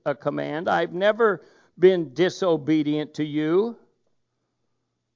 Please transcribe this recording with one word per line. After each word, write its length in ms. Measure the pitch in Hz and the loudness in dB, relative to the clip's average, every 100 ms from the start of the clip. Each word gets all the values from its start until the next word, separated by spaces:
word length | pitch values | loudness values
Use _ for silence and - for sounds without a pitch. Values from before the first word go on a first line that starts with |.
| - | -6
a 100 | 139 | -4
command. 540 | 147 147 143 147 196 | -4 -6 -6 -6 -2
I've 240 | 180 170 | -2 -2
never 480 | 175 196 214 226 185 - _ _ - | 0 0 2 2 0 -6 _ _ 2
been 360 | 180 185 151 | 4 4 0
disobedient 1000 | 123 180 - 190 160 139 156 147 151 147 - | 0 0 0 0 0 0 0 0 -2 -4 -6
to 100 | 151 | -6
you. 520 | 147 151 175 226 226 _ _ _ _ _ _ _ _ _ _ _ _ _ | -4 0 0 0 -4 _ _ _ _ _ _ _ _ _ _ _ _ _